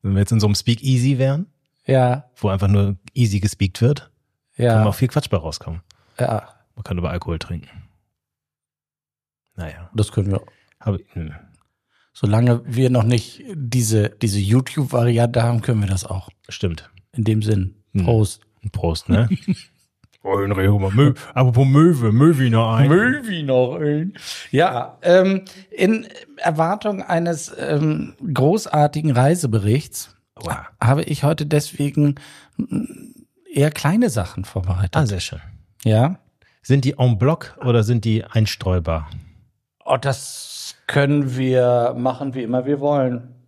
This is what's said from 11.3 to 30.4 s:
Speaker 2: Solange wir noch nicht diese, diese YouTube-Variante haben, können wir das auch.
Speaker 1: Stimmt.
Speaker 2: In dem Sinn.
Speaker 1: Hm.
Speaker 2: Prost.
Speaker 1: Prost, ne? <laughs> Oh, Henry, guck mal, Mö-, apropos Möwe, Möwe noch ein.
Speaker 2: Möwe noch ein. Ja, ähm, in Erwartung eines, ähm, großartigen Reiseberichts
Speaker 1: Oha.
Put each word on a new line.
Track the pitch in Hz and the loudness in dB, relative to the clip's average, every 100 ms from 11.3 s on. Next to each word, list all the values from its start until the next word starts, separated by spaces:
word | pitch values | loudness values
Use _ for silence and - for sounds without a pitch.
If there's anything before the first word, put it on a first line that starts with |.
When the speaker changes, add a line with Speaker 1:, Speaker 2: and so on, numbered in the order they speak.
| 76 _ _ _ _ _ _ _ | -14 _ _ _ _ _ _ _
Speaker 2:
Solange | - 101 107 123 117 - | -4 0 2 2 2 -2
wir | 117 131 | 0 2
noch | 123 | 2
nicht | 113 120 - - 262 | 2 0 -2 -18 -14
diese, | 175 123 123 110 110 104 | -10 -4 -2 0 0 0
diese | - 113 101 | -2 -4 -2
YouTube-Variante | 98 120 131 - 131 120 120 117 117 120 | 2 2 0 -4 -2 0 2 2 2 2
haben, | 117 120 | 0 0
können | 110 113 | 0 0
wir | 101 | 0
das | 95 | -2
auch. | - 95 - _ - | -4 -10 -10 _ -20
Speaker 1:
Stimmt. | - 98 82 - - _ | -6 -6 -6 -14 -20 _
Speaker 2:
In | - | -4
dem | 107 110 | 0 0
Sinn. | 107 104 92 - _ | 0 0 -2 -8 _
Speaker 1:
Hm. | 101 | -2
Speaker 2:
Prost. | 90 113 101 - _ _ 104 | 2 2 2 -4 _ _ -12
Speaker 1:
Prost, | - 87 80 - | -6 -4 -4 0
ne? | 117 117 | 0 2
<laughs> | 190 - 180 - _ _ _ _ _ - | -2 -4 -6 -6 _ _ _ _ _ -4
Oh, | 98 | -2
Henry, | 98 95 98 | 0 0 2
guck | 101 | 2
mal, | 95 | 2
Mö-, | 107 147 135 - | 4 4 2 -6
apropos | 127 127 120 135 | 0 2 4 4
Möwe, | 139 165 151 117 | 6 6 4 2
Möwe | 110 151 151 131 | 4 4 4 2
noch | 113 113 113 | 2 2 4
ein. | 139 | 4
Speaker 2:
Möwe | 170 240 294 233 175 | 4 4 -2 -4 -6
noch | 143 127 127 165 | 0 2 0 -2
ein. | 147 151 170 - - - - | -2 -2 -4 -8 -14 -14 -4
Ja, | 131 175 123 123 - | 0 2 0 -8 -4
ähm, | 175 185 190 190 - - - | 4 4 4 0 -6 -20 -18
in | - 185 220 - - - - | 0 0 0 -4 -20 -20 -4
Erwartung | - 156 165 208 208 196 | -4 0 0 0 -4 -6
eines, | - 170 170 165 - - | -4 -2 -2 -4 -8 -10
ähm, | 139 151 156 151 - - 180 | -4 0 0 -2 -6 -10 -6
großartigen | 135 135 208 - 151 147 151 156 | 2 2 2 -2 0 0 0 0
Reiseberichts | 123 135 175 143 107 101 127 - - - _ _ | 2 2 2 0 0 2 0 -2 -14 -16 _ _
Speaker 1:
Oha. | - | -14